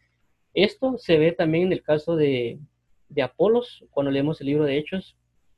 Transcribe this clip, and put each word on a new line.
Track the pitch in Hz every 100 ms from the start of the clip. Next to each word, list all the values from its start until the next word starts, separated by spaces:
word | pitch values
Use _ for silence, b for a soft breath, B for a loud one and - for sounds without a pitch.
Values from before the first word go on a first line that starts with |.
| _ _ _ _ _
Esto | 165 208 - 262 247
se | - 160
ve | 160
también | 165 165 165 185
en |
el | 165
caso | - 151 151 170
de, | 143 131 120 - - _ _ _ _
de | 139
Apolos, | 127 - 190 240 240 - -
cuando | - 139
leemos | 139 143 156
el | 139
libro | 151 147
de | 139
Hechos, | 151 190 - _ _ _ _